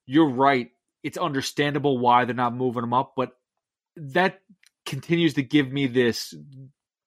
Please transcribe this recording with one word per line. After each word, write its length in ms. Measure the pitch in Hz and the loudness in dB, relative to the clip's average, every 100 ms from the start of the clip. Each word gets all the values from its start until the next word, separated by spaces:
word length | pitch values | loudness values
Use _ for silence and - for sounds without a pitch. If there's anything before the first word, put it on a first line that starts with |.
| - | -2
you're 240 | 147 156 | 2 2
right, 400 | 123 139 131 117 _ _ _ | 4 4 2 -2 _ _ _
it's 160 | 151 - | -12 -6
understandable 800 | 170 135 - - 147 143 143 127 | -4 -4 -4 -2 -2 0 -2 0
why 260 | 120 123 | 4 4
they're 120 | 120 120 | 4 0
not 180 | 123 | -2
moving 300 | 123 127 120 | -2 -4 -4
him 100 | 117 | -2
up, 200 | 123 135 - | -2 -2 -4
but 160 | 127 _ _ _ _ _ _ - | -6 _ _ _ _ _ _ -18
that 460 | 139 175 190 - _ _ _ _ - | -4 0 0 -2 _ _ _ _ -12
continues 480 | 135 - 170 165 | -10 -2 2 2
to 80 | 139 | 0
give 300 | 127 147 131 | 0 2 2
me 160 | 139 135 | -2 0
this 460 | 123 120 - - 156 147 131 135 _ _ _ | 2 2 0 -8 -16 -20 -20 -20 _ _ _